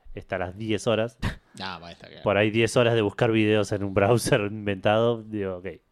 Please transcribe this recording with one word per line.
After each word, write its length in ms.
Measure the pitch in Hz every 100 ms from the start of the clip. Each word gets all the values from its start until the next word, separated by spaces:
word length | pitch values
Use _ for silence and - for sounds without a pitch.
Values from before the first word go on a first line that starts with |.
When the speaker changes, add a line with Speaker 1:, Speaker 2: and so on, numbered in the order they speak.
| -
Speaker 1:
está 220 | 104 - 92
a 20 |
las 180 | 90 98
diez 300 | 110 104 123
horas, 320 | 107 117 -
Speaker 2:
<laughs> 400 | - - _ -
Ah, 180 | 95 87
va, 140 | 85
está 140 | 82 -
claro. 160 | 78
Speaker 1:
por 160 | 110 98
ahí 120 | 107
diez 240 | 110 113 127
horas 160 | 117
de 80 | 117
buscar 280 | 101 - 120
videos 380 | 110 107 107 101
en 100 | 104
un 80 | 98
browser 480 | 95 98 120 - 127
<laughs> 100 | 104
inventado, 720 | 110 101 95 104 110 117 117
digo, 340 | 110 107 95 90
ok. 100 | 92 78 _